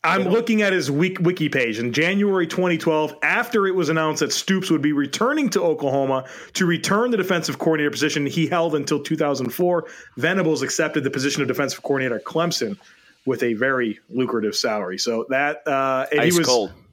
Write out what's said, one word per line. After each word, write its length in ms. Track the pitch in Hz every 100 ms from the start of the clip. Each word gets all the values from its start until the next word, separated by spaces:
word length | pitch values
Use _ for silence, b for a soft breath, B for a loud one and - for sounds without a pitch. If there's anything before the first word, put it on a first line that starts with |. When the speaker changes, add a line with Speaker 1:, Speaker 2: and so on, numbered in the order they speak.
Speaker 1:
I'm 140 | 165 190
Speaker 2:
They 60 |
don't. 80 | 185
Speaker 1:
looking 280 | 220 233 214
at 100 | 208
his 160 | 185 139
wik-, 300 | 143 185 185
wiki 280 | 175 180 151
page. 320 | 143 120 110
In 120 | 120
January 540 | 120 165 196 202 190 170
twenty 320 | - 180 165
twelve, 380 | - 156 151 -
after 440 | 147 196 233 226 196
it 80 |
was 140 | 185 156
announced 320 | 160 156 151
that 120 | 180
Stoops 380 | - - 190 185
would 120 | 156
be 100 | 143
returning 560 | 143 139 - 233 302 262
to 120 | 190
Oklahoma 640 | 175 156 139 139 135 131 131 B B
to 140 | - 180
return 440 | 165 - 202 247
the 60 | 226
defensive 420 | 185 175 160 156
coordinator 320 | 165 160 147
position 340 | 143 151 147 143
he 200 | 147 151
held 300 | 175 170 151
until 260 | 139 156
two 140 | - 156
thousand 320 | 151 131 127
four, 360 | - 175 175 170 B B -
Venables 460 | 156 190 165 151
accepted 400 | 135 - 156 156
the 80 | 135
position 320 | 139 135 139
of 60 | 131
defensive 340 | 127 135 -
coordinator 340 | - 139 131 117
at 80 |
Clemson 540 | - 160 170 - 113 101 b b b b
with 180 | - -
a 120 | 123
very 440 | 107 131 131 117 104 _
lucrative 460 | 120 123 117 107
salary. 440 | - 123 107 87 92
So 280 | - 113 113
that, 360 | 131 143 156 -
uh, 400 | 139 135 131 135
and 80 | 147
Speaker 2:
Ice 140 | 127
Speaker 1:
he 40 | 175
was 80 | 143
Speaker 2:
cold. 260 | 123 95 - _